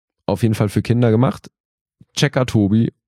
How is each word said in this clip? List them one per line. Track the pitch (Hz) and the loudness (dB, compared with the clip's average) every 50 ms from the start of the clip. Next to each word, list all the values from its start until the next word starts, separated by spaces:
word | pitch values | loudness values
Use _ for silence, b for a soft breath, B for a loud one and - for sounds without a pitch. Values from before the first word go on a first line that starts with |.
| _ _ _ _ _ | _ _ _ _ _
Auf | - 98 - - | -6 -4 0 0
jeden | 113 110 | 0 0
Fall | - 110 101 | 0 -2 -2
für | - 107 | -2 -2
Kinder | 98 - 117 120 120 117 | -2 0 0 2 2 2
gemacht. | 110 110 123 - - - - - _ _ _ _ _ _ _ _ _ _ _ _ - | 2 2 2 0 -2 -6 -12 -20 _ _ _ _ _ _ _ _ _ _ _ _ -6
Checker | - - 139 - 135 131 | -2 -2 -2 0 -2 -2
Tobi | - - 113 101 98 104 113 117 - - _ _ | 0 0 0 2 2 2 2 0 -2 -4 _ _